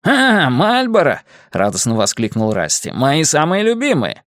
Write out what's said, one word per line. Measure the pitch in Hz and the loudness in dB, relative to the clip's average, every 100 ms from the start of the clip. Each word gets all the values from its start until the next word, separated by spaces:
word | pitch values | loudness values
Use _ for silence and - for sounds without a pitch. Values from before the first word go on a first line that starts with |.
«А, | - 262 262 214 143 | 0 2 2 2 2
Мальборо!» | 127 208 247 254 220 151 101 _ - _ | 2 2 0 2 2 2 -2 _ -20 _
радостно | 185 104 90 123 113 | -2 -2 0 -2 0
воскликнул | 98 - 107 110 107 | -2 -2 -4 -2 -2
Расти. | 101 78 - - | -2 -2 -4 -6
«Мои | - 135 151 | -2 0 2
самые | 160 151 156 190 | 0 0 0 0
любимые!» | 220 233 285 180 92 - _ | 0 0 0 0 -2 -6 _